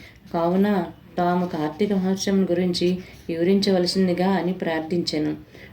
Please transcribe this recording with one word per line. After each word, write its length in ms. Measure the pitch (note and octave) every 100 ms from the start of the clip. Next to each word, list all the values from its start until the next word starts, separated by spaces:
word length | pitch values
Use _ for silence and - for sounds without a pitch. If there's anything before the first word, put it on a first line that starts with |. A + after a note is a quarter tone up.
| - - -
కావున 500 | E3+ E3+ F#3+ G#3 G3 E3 - - -
తాము 280 | F3 F3+ F3+
కార్తీక 460 | D#3+ D3+ - G#3
మహోత్సవం 520 | G3 F#3+ F#3+ G3+ G3
గురించి 540 | F3+ F3 F3+ F3 F3 F#3 - - -
వివరించవలసిందిగా" 1040 | E3 F3 G3 G3 F#3 F3 F#3+ F#3 F3 F#3
అని 220 | F#3 F3
ప్రార్థించెను. 840 | F#3 E3+ D#3+ D#3 F3 E3 D#3 D3+ D#3 - - -